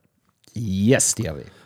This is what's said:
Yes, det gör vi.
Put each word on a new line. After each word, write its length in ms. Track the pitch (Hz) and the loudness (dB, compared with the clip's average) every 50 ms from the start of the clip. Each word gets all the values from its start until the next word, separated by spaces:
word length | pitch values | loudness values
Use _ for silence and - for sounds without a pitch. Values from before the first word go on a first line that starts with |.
| _ _ _ _ _ _ _ _ _ _ - | _ _ _ _ _ _ _ _ _ _ -10
Yes, 600 | 110 117 98 92 98 101 117 131 113 - - - | -8 -6 -4 -2 2 4 4 4 4 2 0 -2
det 80 | - | -4
gör 120 | 80 80 76 | -4 -6 -8
vi. 100 | 65 - - - - - | -10 -12 -16 -20 -20 -20